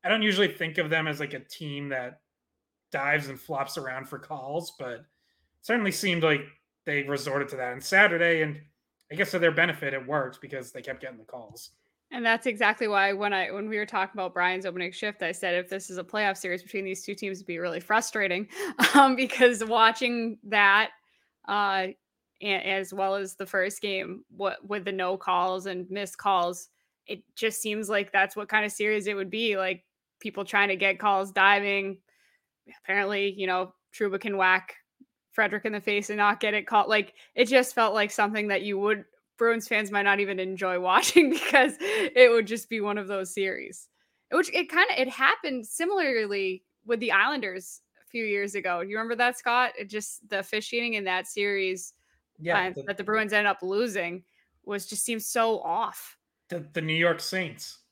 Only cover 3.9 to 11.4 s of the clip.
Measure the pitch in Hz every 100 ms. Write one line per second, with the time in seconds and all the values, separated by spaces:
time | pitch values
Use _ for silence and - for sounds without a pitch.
3.9 | 127 135 139 - 151 131 151 170 - 127
4.9 | 117 - _ _ _ _ _ - 240 202
5.9 | 190 202 170 160 143 147 _ _ _ -
6.9 | 143 139 143 139 139 139 131 123 123 -
7.9 | 190 202 170 170 165 156 147 - _ _
8.9 | _ _ 156 196 185 170 151 170 151 147
9.9 | 135 127 147 131 127 131 135 123 131 123
10.9 | 127 131 120 110 127